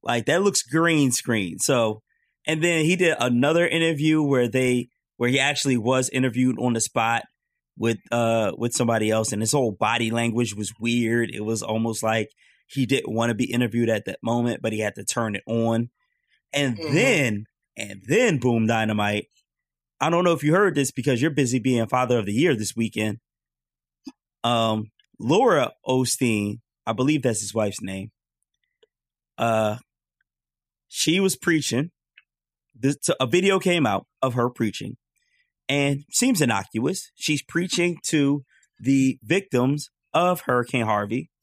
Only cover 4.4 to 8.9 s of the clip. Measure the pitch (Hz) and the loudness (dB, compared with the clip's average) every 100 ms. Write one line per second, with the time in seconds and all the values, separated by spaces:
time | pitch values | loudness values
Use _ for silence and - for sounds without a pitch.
4.4 | 120 131 127 123 - _ _ - 123 135 | 2 0 2 0 -2 _ _ -4 0 2
5.4 | 135 143 139 123 110 131 127 131 127 117 | 0 0 0 0 2 0 0 -2 -2 0
6.4 | 127 120 123 113 - - 113 117 - _ | 0 0 -2 0 -2 -2 0 -2 -6 _
7.4 | _ _ _ - 113 110 - 120 117 113 | _ _ _ -4 -2 -2 -2 0 2 2
8.4 | 104 - 117 - 117 | 0 -2 -4 0 0